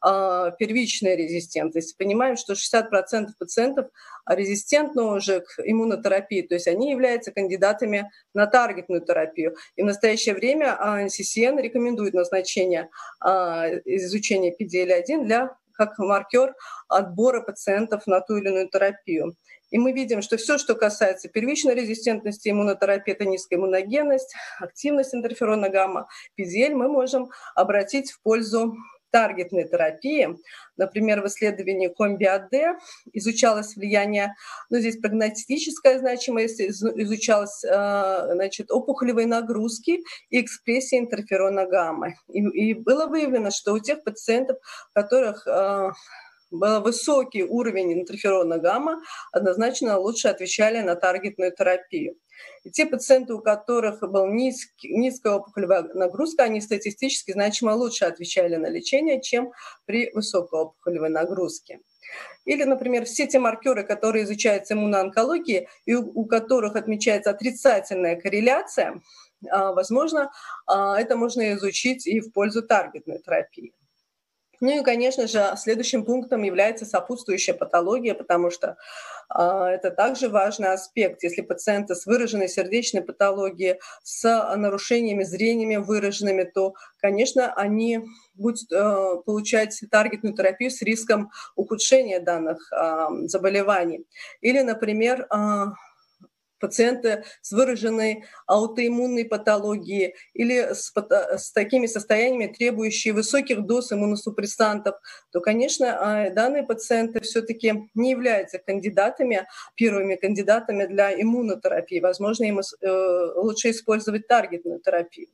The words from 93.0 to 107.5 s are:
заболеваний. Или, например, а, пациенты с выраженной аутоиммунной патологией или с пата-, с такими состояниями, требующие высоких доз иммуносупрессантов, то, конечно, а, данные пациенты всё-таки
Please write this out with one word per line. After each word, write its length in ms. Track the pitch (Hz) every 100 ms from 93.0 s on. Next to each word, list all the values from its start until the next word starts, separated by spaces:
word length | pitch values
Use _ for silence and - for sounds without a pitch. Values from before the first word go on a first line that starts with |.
| 156 175 170
заболеваний. 800 | 185 190 202 196 196 170 160 - - - -
Или, 220 | 226 269
например, 640 | 247 220 214 214 233 254 -
а, 420 | 208 208 208 202 202 - _ _ _ _ _ _ _
пациенты 640 | 202 - 233 247 233 208 - -
с 100 | -
выраженной 720 | 202 262 226 220 220 220 214 - - -
аутоиммунной 800 | 208 220 226 240 240 254 240 226
патологией 880 | 214 214 208 208 208 170 196 180 - -
или 400 | - 233 247 220
с 180 | 208 -
пата-, 440 | 208 208 208 - 202
с 160 | -
такими 340 | 214 208 262 233
состояниями, 600 | 214 208 214 247 247 202
требующие 640 | - 240 220 220 214 220
высоких 540 | 214 214 277 277 214 196
доз 260 | 247 247
иммуносупрессантов, 1000 | 202 208 208 226 214 208 - 214 208 202 190 - - _
то, 100 | 175
конечно, 580 | 190 220 277 - 247 -
а, 320 | 208 214 196
данные 320 | 190 240 285
пациенты 580 | 277 220 - 233 226 226
всё-таки 720 | - 233 220